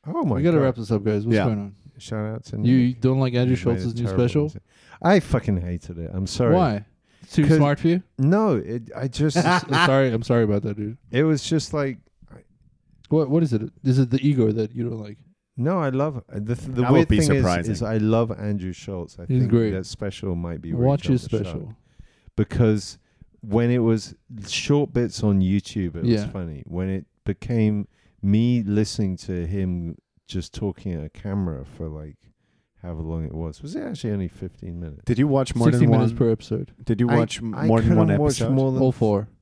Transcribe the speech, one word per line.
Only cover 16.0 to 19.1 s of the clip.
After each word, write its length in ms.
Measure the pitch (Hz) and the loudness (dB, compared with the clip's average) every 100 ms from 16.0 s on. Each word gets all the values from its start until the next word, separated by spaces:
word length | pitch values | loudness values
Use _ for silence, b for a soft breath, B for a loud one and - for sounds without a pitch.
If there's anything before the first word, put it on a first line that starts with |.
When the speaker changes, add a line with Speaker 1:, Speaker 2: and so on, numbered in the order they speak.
| 151 131 - | -2 -6 -10
Speaker 1:
the 260 | 107 104 | -8 -4
th-, 40 | 120 151 | -6 -4
the 160 | 123 | -2
Speaker 3:
That 100 | 120 | 4
Speaker 1:
weird 0 | |
Speaker 3:
would 160 | 151 165 | 6 6
be 80 | 107 | 4
Speaker 1:
thing 140 | 113 | 4
is, 40 | - | 2
Speaker 3:
surprising. 340 | 90 87 107 | 2 0 -2
Speaker 1:
is 100 | 104 | -4
I 140 | 110 113 | -2 0
love 340 | 107 113 117 | 2 2 2
Andrew 440 | 101 104 104 92 | -4 -4 -4 -6
Schultz. 440 | 87 - 95 82 | -10 -10 -10 -10